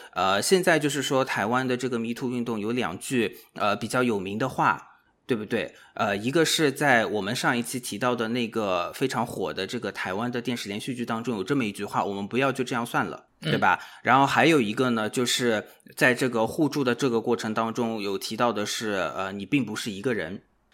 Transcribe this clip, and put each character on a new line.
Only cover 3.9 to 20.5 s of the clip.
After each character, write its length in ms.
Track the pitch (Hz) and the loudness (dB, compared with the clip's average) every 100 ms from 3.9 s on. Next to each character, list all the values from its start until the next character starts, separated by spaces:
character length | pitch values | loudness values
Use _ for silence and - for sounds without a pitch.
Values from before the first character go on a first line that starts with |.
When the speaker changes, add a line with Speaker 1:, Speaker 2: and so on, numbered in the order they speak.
| 127 | 0
Speaker 1:
有 180 | 123 104 | 2 0
名 200 | 95 107 | -2 -2
的 100 | 131 | -2
话， 480 | 131 143 - - - _ _ - | 2 2 0 -4 -20 _ _ -4
对 100 | 117 | -4
不 80 | 104 | -2
对？ 300 | 110 80 - - | -2 -4 -10 -14
呃， 240 | - 110 101 | -4 -2 0
一 140 | 113 | 0
个 120 | 165 | 2
是 280 | 156 - 151 | 2 4 2
在 340 | 135 147 120 98 | 2 4 4 4
我 160 | 104 | -2
们 140 | 98 127 | -2 0
上 200 | 165 120 | 0 0
一 60 | |
期 180 | 120 127 | -2 -6
提 200 | - 101 | -6 -2
到 160 | 127 117 | 0 0
的 140 | 110 | 0
那 180 | 123 113 | -2 -2
个 440 | 113 104 90 85 | -2 0 0 -2
非 140 | - 135 | -2 -4
常 160 | 117 | -2
火 300 | 113 - 87 | -4 -4 -4
的 140 | 78 95 | -4 -6
这 120 | 120 | -4
个 120 | 104 | -6
台 220 | - 92 95 | -6 -6 -4
湾 160 | 120 | -4
的 100 | 123 | -4
电 160 | 120 120 | -4 -6
视 100 | 101 | -6
连 140 | 101 | -8
续 140 | 127 123 | -6 -6
剧 100 | 117 | -4
当 180 | 113 | -4
中 140 | 117 107 | -4 -4
有 60 | |
这 120 | 92 143 | -2 0
么 80 | |
一 80 | 107 | -2
句 140 | 98 101 | -4 -4
话 180 | 127 | -2
，“我 80 | 95 | -2
们 160 | 98 101 | -4 -4
不 120 | 117 | 0
要 120 | 135 | 0
就 120 | 131 | 0
这 100 | 123 | -4
样 100 | 127 | -4
算 220 | 117 151 101 | -2 -2 -2
了。” 220 | - _ - | -6 _ -10
Speaker 2:
嗯。 80 | 156 | -2
Speaker 1:
对 60 | 113 | 2
吧？ 220 | 101 90 - - | 4 2 -2 -6
然 160 | 113 131 | 4 4
后 60 | 139 | 6
还 200 | 113 143 | 6 6
有 160 | 156 | 6
一 100 | 107 | 4
个 200 | 104 127 | 0 0
呢， 180 | 117 107 | 0 -2
就 160 | 131 123 | 0 0
是 400 | - 120 107 - - - - | 2 2 0 -4 -16 -12 2
在 180 | 139 | 4
这 160 | 123 131 | 4 2
个 160 | 113 113 | 2 0
互 240 | - 147 | 2 0
助 140 | 147 | 2
的 100 | 127 | 0
这 160 | 117 139 | 2 2
个 100 | 113 | 2
过 160 | 120 117 | 2 0
程 200 | 113 110 | 0 -2
当 180 | 113 | -2
中 260 | 110 117 113 | -2 -2 -2
有 160 | 101 98 | -4 -4
提 220 | - 110 | -4 0
到 160 | 120 | 0
的 100 | 104 | 0
是， 480 | 104 - 110 98 80 85 | -2 -4 -2 -2 -2 -2
呃 160 | 95 | -6
，“你 140 | 101 95 | -6 0
并 180 | 143 107 | 0 0
不 100 | 107 | -4
是 140 | 123 | -8
一 100 | 98 | -4
个 140 | 123 | -2
人。” 300 | 110 80 101 _ | -2 -4 -8 _